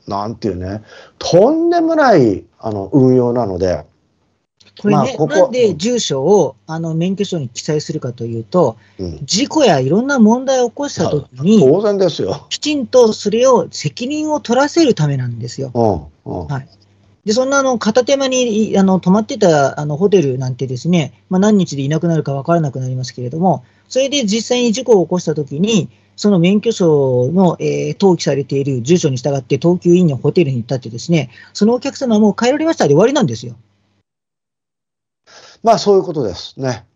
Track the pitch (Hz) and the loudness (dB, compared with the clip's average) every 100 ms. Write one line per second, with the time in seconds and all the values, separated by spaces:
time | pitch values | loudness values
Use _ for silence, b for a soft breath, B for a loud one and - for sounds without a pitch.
0 | - 101 107 117 107 90 90 107 B B | -10 -8 -6 -6 -6 -6 -8 -10 B B
1 | B - - - 233 320 339 349 330 320 | B -12 2 4 4 2 0 0 0 2
2 | 269 185 117 92 - _ - 104 95 143 | 4 6 4 0 -8 _ -8 -6 0 2
3 | 131 127 120 120 101 90 92 78 73 _ | 4 4 2 0 -2 -2 -2 -2 -8 _
4 | _ _ _ _ _ _ _ - 202 196 | _ _ _ _ _ _ _ -6 0 2
5 | 247 240 160 302 - 247 220 151 208 240 | 0 -2 -2 2 2 2 0 0 -2 -2
6 | - 139 147 208 135 - - 160 165 160 | -2 -2 2 2 2 -4 -10 -8 -4 -2
7 | 180 196 202 175 127 - - 151 - 151 | -2 -2 -4 -4 -6 -10 -4 -4 -4 -8
8 | 127 - 117 113 113 180 139 - b b | -8 -10 -8 -8 -4 0 0 -2 b b
9 | 90 76 139 185 285 311 247 143 131 185 | -10 -8 -6 -4 -2 2 2 2 2 0
10 | 269 277 214 247 269 262 240 - 285 - | 0 4 4 4 0 0 0 -4 -8 -4
11 | 147 147 - 127 160 220 131 175 214 202 | -2 -2 -6 -6 2 4 6 4 2 0
12 | 180 - 95 - - - 294 294 226 254 | -2 -2 -6 -6 -8 -10 -4 -4 0 4
13 | 226 208 208 220 262 226 - - 151 - | 4 2 -2 0 4 2 0 -6 -8 -6
14 | 247 302 302 294 214 247 285 339 302 170 | -8 -6 -4 -4 -2 0 0 2 2 2
15 | 147 139 123 117 123 - 135 120 113 85 | 0 -2 -6 -8 -12 -10 -6 0 0 0
16 | 73 _ - - 80 135 - _ _ _ | -6 _ -12 -10 -8 -10 -10 _ _ _
17 | _ _ 202 220 262 277 269 247 208 254 | _ _ -4 -2 0 0 0 0 0 0
18 | 240 277 269 254 240 208 214 196 190 185 | 2 0 0 -2 -2 0 0 2 2 2
19 | 180 202 220 269 180 156 135 - 147 147 | 2 0 0 0 2 4 2 -2 -6 -2
20 | 196 190 139 127 131 127 127 123 160 175 | 2 2 2 -2 -6 -6 -6 -6 -2 0
21 | 139 b - 185 208 208 175 139 135 156 | -2 b -4 0 4 2 0 -4 -4 -2
22 | 170 160 143 139 135 170 147 131 127 127 | -2 -2 -2 -6 0 0 0 -4 -8 -6
23 | 127 - 123 156 185 131 b b b 254 | -8 -10 -10 -2 0 0 b b b -2
24 | 269 285 208 220 - 247 240 220 254 208 | -2 0 -2 -2 -2 0 0 -2 2 2
25 | 165 180 165 151 139 143 208 220 - b | 2 -2 -4 -4 -6 -4 0 0 -2 b
26 | b - 208 190 175 208 226 214 170 147 | b -4 0 2 4 2 0 0 2 2
27 | 131 127 127 175 180 - 151 143 147 147 | 2 0 0 2 2 2 -4 -4 -4 0
28 | 196 165 165 139 131 139 139 127 120 175 | 2 2 0 -2 -2 -4 -2 -4 0 2
29 | 156 127 147 139 - 139 170 180 175 175 | 2 -2 -2 -4 -2 -2 0 0 2 4
30 | 175 131 147 185 143 127 110 131 117 117 | 4 0 0 0 0 -2 -4 -6 -8 -12
31 | - 170 127 B B - 208 247 269 - | -2 -2 -2 B B -2 0 0 -4 -6
32 | 262 208 214 - 240 285 320 320 165 143 | -2 2 2 2 0 0 0 0 2 4
33 | 233 285 165 113 120 - _ _ _ _ | 4 2 -2 -4 -12 -18 _ _ _ _
34 | _ _ _ _ _ _ _ _ _ _ | _ _ _ _ _ _ _ _ _ _
35 | _ _ _ B B B 220 202 202 196 | _ _ _ B B B 0 2 4 2
36 | 180 156 110 82 - - 135 113 - | 2 -4 -6 -6 -14 -8 -6 -6 -12